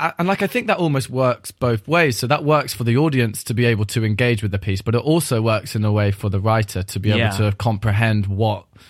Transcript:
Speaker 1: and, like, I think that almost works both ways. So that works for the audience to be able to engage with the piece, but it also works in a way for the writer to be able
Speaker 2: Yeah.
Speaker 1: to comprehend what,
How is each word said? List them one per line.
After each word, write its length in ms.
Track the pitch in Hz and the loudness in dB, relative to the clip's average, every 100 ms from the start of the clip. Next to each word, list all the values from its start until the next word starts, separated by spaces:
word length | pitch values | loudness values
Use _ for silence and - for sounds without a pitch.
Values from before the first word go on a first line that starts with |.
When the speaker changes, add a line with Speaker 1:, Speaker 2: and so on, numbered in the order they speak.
| - - | -4 -2
Speaker 1:
and, 100 | 175 | -2
like, 140 | 196 | 0
I 40 | 196 | -2
think 200 | 247 220 | -2 -2
that 100 | 175 | 0
almost 320 | 165 135 117 | 2 0 -2
works 420 | 127 127 120 - | 0 0 0 -6
both 360 | - 123 113 - | -4 0 0 0
ways. 300 | 170 160 110 | 2 2 0
So 100 | 123 | -2
that 160 | 147 | 0
works 300 | 147 151 135 | 2 2 0
for 100 | - | -4
the 140 | 117 120 | 0 2
audience 460 | 160 135 117 104 - | 2 2 0 -2 -4
to 80 | |
be 120 | 110 120 | 0 2
able 200 | 107 104 | 2 0
to 200 | 117 110 | -2 0
engage 380 | 104 123 113 | 0 0 0
with 80 | 104 | -2
the 80 | 95 | -4
piece, 220 | - 95 | -2 -4
but 120 | - 120 | 0 0
it 60 | |
also 400 | 147 165 147 117 | 2 0 2 0
works 340 | 113 107 - 110 | 2 0 -2 -2
in 80 | |
a 80 | 107 | 0
way 200 | 104 101 | 2 2
for 180 | 98 104 | 0 -2
the 100 | 98 | -2
writer 440 | 110 110 101 92 | 2 0 0 -4
to 160 | 95 95 | -6 -4
be 100 | 104 | 0
able 100 | 110 | 2
Speaker 2:
Yeah. 120 | 113 | 0
Speaker 1:
to 200 | 98 104 101 | 2 0 0
comprehend 720 | 117 104 110 101 113 107 98 | -2 0 0 2 2 2 0
what, 380 | 98 110 98 - - - | 0 0 -2 -8 -20 -20